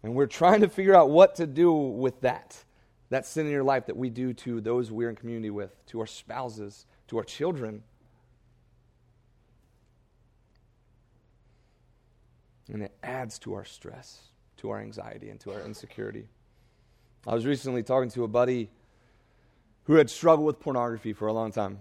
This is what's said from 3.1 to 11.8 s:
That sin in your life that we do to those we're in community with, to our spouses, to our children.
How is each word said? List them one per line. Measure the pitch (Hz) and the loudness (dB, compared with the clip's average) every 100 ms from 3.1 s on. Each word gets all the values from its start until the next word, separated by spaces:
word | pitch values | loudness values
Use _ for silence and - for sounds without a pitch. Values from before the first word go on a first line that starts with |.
That | 131 - | -6 -4
sin | 160 151 | -6 -2
in | |
your | 143 | 0
life | 139 135 - | 0 0 -2
that | 107 | -6
we | 127 | -6
do | 117 127 | -4 -6
to | 113 - 117 | -6 -8 -6
those | 110 123 117 | -2 -2 -2
we're | 110 120 | -4 -6
in | 110 | -6
community | 117 117 107 | -12 -8 -8
with, | 104 98 _ _ | -8 -10 _ _
to | 113 | -10
our | 113 | -10
spouses, | - - 117 127 110 104 104 _ _ _ | -12 -14 -10 -10 -12 -16 -16 _ _ _
to | 113 | -8
our | |
children. | 113 - 156 160 113 107 - _ _ _ _ _ _ _ _ _ _ _ _ _ _ _ _ _ _ _ _ _ _ _ _ _ _ _ _ _ _ _ _ _ _ _ _ _ _ _ | -8 -6 -4 -4 -8 -12 -18 _ _ _ _ _ _ _ _ _ _ _ _ _ _ _ _ _ _ _ _ _ _ _ _ _ _ _ _ _ _ _ _ _ _ _ _ _ _ _